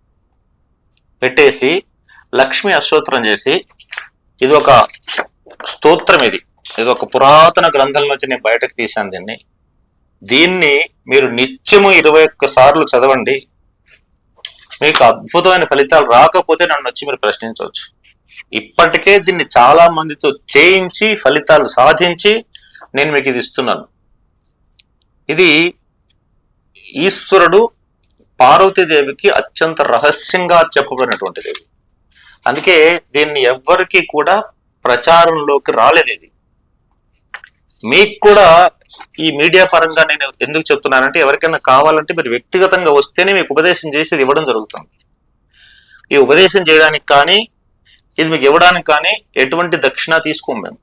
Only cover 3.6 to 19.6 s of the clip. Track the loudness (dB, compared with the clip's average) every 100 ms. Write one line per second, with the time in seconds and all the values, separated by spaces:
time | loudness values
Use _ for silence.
3.6 | -6 _ -20 -18 -20 _ _ _ 0 2
4.6 | 4 2 2 -6 -10 -10 -10 _ _ -14
5.6 | -12 -2 0 0 0 -2 -2 -6 -12 _
6.6 | -14 -6 -4 -4 -4 0 4 6 4 2
7.6 | 0 0 -2 -2 -4 -6 -6 -6 -4 -4
8.6 | -4 -6 -8 -6 -10 -12 -16 -18 _ _
9.6 | _ _ _ _ _ _ -4 0 0 0
10.6 | 0 0 -2 _ -2 -2 0 -2 -6 -6
11.6 | 0 2 4 4 4 4 2 0 -2 4
12.6 | 4 4 0 2 2 0 -2 -8 -10 _
13.6 | _ _ _ _ _ _ _ _ -20 _
14.6 | _ -6 -2 2 2 0 -4 -2 0 0
15.6 | 0 0 2 2 4 4 4 2 -2 -2
16.6 | -2 -4 -6 -8 -8 -6 -4 -6 -10 -12
17.6 | -12 -12 -16 _ _ _ _ -20 -12 -12
18.6 | -4 0 0 0 0 0 0 -4 -2 2